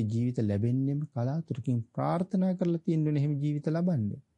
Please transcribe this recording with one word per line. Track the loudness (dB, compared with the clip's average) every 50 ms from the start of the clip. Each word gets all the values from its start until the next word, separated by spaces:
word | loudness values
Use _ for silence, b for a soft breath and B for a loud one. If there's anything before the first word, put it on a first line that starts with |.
| 0
ජීවිත | 0 0 0 0 0 0 0
ලැබෙන්නෙම | 0 0 2 2 2 2 2 2 0 0 0 -2 -4
කලාතුරකින් | -4 -4 -2 -2 -2 -2 -4 -4 -6 -6 -4 -2 0 0 0 -2
ප්‍රාර්ථනා | -4 -4 -2 0 0 0 0 -2 0 0 0 0 0 0
කරලා | 0 0 0 0 0 0
තියෙන්න | 0 0 2 2
ඕනේ | 2 2 2
එහෙම | 0 0 0
ජීවිත | 0 0 -2 -2 -2 -2
ලබන්න. | -2 0 0 0 0 0 0 0 -2 -4 -6 -12 _ _